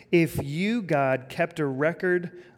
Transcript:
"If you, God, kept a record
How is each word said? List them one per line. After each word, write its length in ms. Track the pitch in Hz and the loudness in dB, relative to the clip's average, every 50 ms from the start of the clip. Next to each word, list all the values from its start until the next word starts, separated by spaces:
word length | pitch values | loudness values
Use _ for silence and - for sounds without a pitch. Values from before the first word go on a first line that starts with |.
| - _ | -4 _
"If 320 | - 170 165 - - - 151 | 4 4 4 4 0 -4 -6
you, 400 | 139 143 165 190 208 233 240 196 | -4 -2 -2 0 0 0 -2 -2
God, 420 | 151 156 139 139 131 131 131 127 | 0 2 2 4 2 2 0 -2
kept 320 | - - - 170 165 - - | -8 -4 -4 -4 -2 -2 -2
a 60 | 151 | -2
record 800 | 139 131 131 147 160 170 165 190 180 180 180 175 - - - - - - | -2 0 0 0 0 0 0 0 0 2 0 0 -4 -12 -16 -20 -20 -20